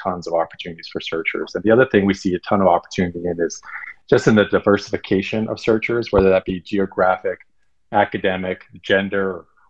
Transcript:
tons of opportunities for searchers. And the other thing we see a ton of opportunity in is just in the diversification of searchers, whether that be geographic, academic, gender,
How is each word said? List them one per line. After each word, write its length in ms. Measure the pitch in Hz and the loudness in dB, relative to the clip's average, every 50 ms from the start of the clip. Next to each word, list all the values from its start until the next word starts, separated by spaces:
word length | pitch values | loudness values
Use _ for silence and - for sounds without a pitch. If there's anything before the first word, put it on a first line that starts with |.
tons 280 | - 95 90 87 82 85 | -6 -6 -6 -6 -6 -4
of 60 | 85 | -2
opportunities 520 | 82 82 - - - - 90 82 80 - | -2 -2 -2 -6 -12 -14 -14 -14 -14 -16
for 140 | - - 80 | -12 -12 -10
searchers. 560 | - - 82 82 82 - - 87 78 - - | -8 -6 -6 -6 -6 -6 -6 -6 -8 -6 -8
And 80 | 90 92 | -2 2
the 80 | 104 113 | 4 4
other 140 | 123 131 | 6 4
thing 200 | 127 - 101 98 | 4 4 2 4
we 80 | 98 95 | 2 0
see 180 | - - 98 90 | 0 -2 -2 -4
a 40 | 90 | -2
ton 220 | - - 104 101 | -2 -2 0 2
of 80 | 95 90 | 4 4
opportunity 580 | 85 87 - - - - 90 87 85 85 85 | 4 2 0 -4 -4 -2 -2 -2 -2 -6 -6
in 100 | 87 85 82 | -6 -4 -2
is 200 | 85 78 - - - - - - - - - - _ - | -4 -4 -4 -8 -16 -18 -18 -16 -16 -16 -18 -20 _ 2
just 200 | 123 120 - 139 | 2 4 4 4
in 80 | 110 | 4
the 80 | 104 98 | 4 4
diversification 1040 | - - 95 - 107 101 101 - - - - - - 101 95 98 - - 110 110 - | 4 2 0 2 2 2 2 0 -4 -8 -8 -4 -2 0 0 0 -2 -4 -4 -4 -4
of 100 | 113 - | -6 -4
searchers, 540 | - - 110 110 - - 117 120 110 - - | 0 0 0 0 0 -2 -2 -4 -2 0 2
whether 180 | 98 95 95 | 4 4 4
that 140 | 95 92 - | 4 2 0
be 160 | - 92 90 | -2 -6 -8
geographic, 800 | - - 104 98 98 92 - - 92 92 92 - - 95 90 - _ _ _ _ _ _ _ _ _ _ | -8 -6 -4 -2 -2 -2 -2 0 0 2 0 0 -2 -6 -6 -6 _ _ _ _ _ _ _ _ _ _
academic, 760 | 117 104 101 - - 98 98 98 92 92 92 92 92 - - _ - - - | 0 0 0 0 -2 -4 -2 -2 -2 -2 -4 -6 -6 -8 -10 _ -20 -18 -4
gender, 640 | - 101 95 98 98 101 98 98 95 92 87 - _ _ _ _ _ | 0 0 0 0 0 -2 -2 -2 -2 -4 -8 -12 _ _ _ _ _